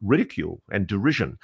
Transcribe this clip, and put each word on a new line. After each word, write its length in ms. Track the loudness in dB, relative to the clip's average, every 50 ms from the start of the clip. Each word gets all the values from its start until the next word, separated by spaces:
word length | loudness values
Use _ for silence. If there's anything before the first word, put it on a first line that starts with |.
ridicule 640 | 0 2 4 4 2 0 -2 -6 -6 -6 -6 -10 _ -4
and 160 | -2 -2 0
derision 500 | 0 0 0 2 2 2 0 -2 -4 -6 -10